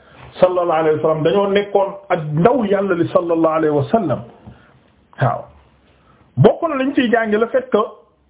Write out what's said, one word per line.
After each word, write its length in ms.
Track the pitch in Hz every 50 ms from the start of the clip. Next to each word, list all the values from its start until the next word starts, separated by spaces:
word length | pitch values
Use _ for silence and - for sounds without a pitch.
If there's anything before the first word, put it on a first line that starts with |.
| _ - - - - - - -
sallallahu 380 | 185 180 180 180 175 175 160 160
alayhi 160 | 160 156 156
wa 60 | 147
sallam." 200 | - 160 156 156 147
Dañoo 220 | 165 196 202 202 196
nekkoon 380 | 196 202 202 - - 196 196 196 - - - -
ak 120 | - 165 151 151
ndaw 320 | 151 156 175 226 285 262 214
Yàlla 300 | 202 202 196 202 196 180
li 140 | 170 165 -
sallallahu 460 | - 185 175 170 170 165 165 160 156
alayhi 200 | 160 160 151 147
wa 80 | 143 131 -
sallam. 300 | - 226 190 147 117 98 - - - - - - - - _ _ _ _ _ _ _ _ _ _ _ -
Waaw. 240 | 135 117 - - - - - - _ _ _ _ _ _ _ _ _ _ _ _ _ _ _
Bokk 260 | - 143 240 - - 339 320
na 60 | 294
liñ 180 | 262 262 277 277
ciy 160 | - 254 220
jànge 260 | 240 233 226 214 208 214
le 80 | 233 226
fait 200 | - 254 254 -
que 80 | - 208 226 - - - _ _ _ _ _